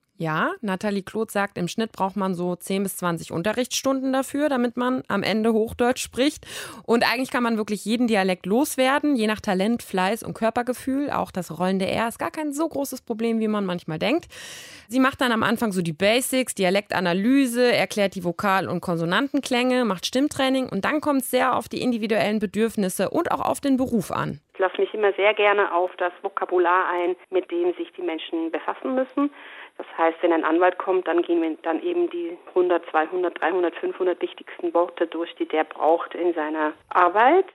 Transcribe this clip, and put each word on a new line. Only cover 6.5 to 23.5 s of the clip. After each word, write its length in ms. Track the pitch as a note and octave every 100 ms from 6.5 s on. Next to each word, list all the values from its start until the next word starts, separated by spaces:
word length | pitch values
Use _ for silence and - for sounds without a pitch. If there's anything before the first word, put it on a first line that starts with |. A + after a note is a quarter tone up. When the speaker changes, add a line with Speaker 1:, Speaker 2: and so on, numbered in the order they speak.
| - - -
Speaker 1:
Und 260 | - A#3 -
eigentlich 200 | A#3+ B3+
kann 120 | C4
man 140 | A#3+ A3+
wirklich 300 | G#3+ G#3 G3
jeden 200 | A3+ A#3+
Dialekt 380 | G#3+ F#3+ F#3
loswerden, 720 | F3+ A3+ D4+ - C4 C#4+ D4 C4+
je 100 | G#3+
nach 140 | G#3+
Talent, 420 | - F#3 G3+ A#3+
Fleiß 400 | - F#3+ F#3 A3+
und 120 | -
Körpergefühl. 720 | D#3+ A3+ A#3+ A#3+ B3 - C4 C#4+
Auch 220 | - F#3
das 280 | - E3+ D#3+
rollende 280 | F3+ F#3+ F#3+
R 200 | - A#3
ist 120 | -
gar 120 | -
kein 220 | D#4+ D4+
so 160 | C#4+ D#4+
großes 320 | C4+ C#4 B3+
Problem, 400 | - A3 A#3 A3+
wie 80 | A3
man 160 | G#3+
manchmal 340 | G3 F3+ - D#3+
denkt. 280 | F#3 D#4+ - - - - - - -
Sie 120 | B3
macht 220 | C4 C#4
dann 100 | B3+
am 100 | A3
Anfang 300 | G3 A3 A3+
so 80 | F#3
die 140 | E3+
Basics, 600 | D#3 G3 A#3+ B3+ C4 B3
Dialektanalyse, 1160 | - F#3 G3 - - F3+ F3 G#3 C4+ C4+ A#3 B3
erklärt 420 | G#3 - G#3 G3
die 80 | F#3+
Vokal- 460 | F3 E3+ G3+ F#3+ C#3
und 140 | E3+
Konsonantenklänge, 1040 | - E3 E3+ F#3+ C#4 C#4+ - A#3+ B3+ B3+ A#3+
macht 180 | F3+
Stimmtraining 640 | - B3+ D4 - C4 C4+ B3+
und 160 | G3
dann 160 | F#3+ D4
kommt's 300 | D4+ C#4 -
sehr 260 | B3+ C4 A#3
auf 140 | A#3
die 100 | -
individuellen 600 | B3 A#3 G#3+ G#3+ G3 G#3+
Bedürfnisse 680 | G3+ G3+ A3+ G#3+ F#3+ - F#3+
und 220 | D4+ F4
auch 100 | -
auf 220 | -